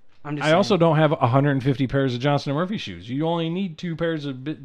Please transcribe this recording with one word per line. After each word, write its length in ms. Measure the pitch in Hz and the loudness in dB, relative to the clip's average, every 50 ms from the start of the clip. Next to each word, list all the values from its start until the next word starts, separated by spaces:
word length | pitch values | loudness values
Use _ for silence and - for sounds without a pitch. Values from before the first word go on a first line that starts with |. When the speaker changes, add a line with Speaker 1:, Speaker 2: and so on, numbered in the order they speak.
| - - - - - | -20 -20 -20 -16 -10
Speaker 1:
I'm 140 | 147 147 147 | -8 -6 -2
just 100 | 143 151 | 2 4
Speaker 2:
I 60 | 156 | 4
also 200 | 175 202 202 208 | 4 4 4 4
Speaker 1:
saying. 60 | 175 | 4
Speaker 2:
don't 180 | 165 165 156 151 | 4 4 6 4
have 140 | 160 147 156 | 4 4 2
a 140 | - 139 117 | 2 2 4
hundred 240 | 120 135 139 147 | 4 4 4 4
and 120 | 139 135 113 | 2 2 2
fifty 240 | 139 139 120 139 117 | 0 0 0 0 0
pairs 260 | - 139 135 135 120 | 0 0 0 0 0
of 60 | 120 | 0
Johnston 300 | 120 147 143 139 - 147 | 0 0 0 0 0 -2
and 60 | 139 147 | -2 -2
Murphy 180 | 175 180 220 202 | -2 -4 -4 -6
shoes. 320 | - 104 92 85 87 107 | -8 -10 -12 -12 -10 -8
You 180 | 120 139 156 160 | -6 -4 -2 -2
only 220 | 170 170 165 165 | -2 -2 -2 -4
need 280 | 165 185 196 185 156 - | -4 -4 -4 -6 -6 -8
two 180 | - 175 165 | -8 -8 -6
pairs 300 | 156 165 165 165 156 143 | -4 -2 -4 -4 -4 -6
of, 180 | 143 135 127 131 | -8 -10 -8 -8
bi-, 140 | 147 151 - 131 | -10 -10 -10 -12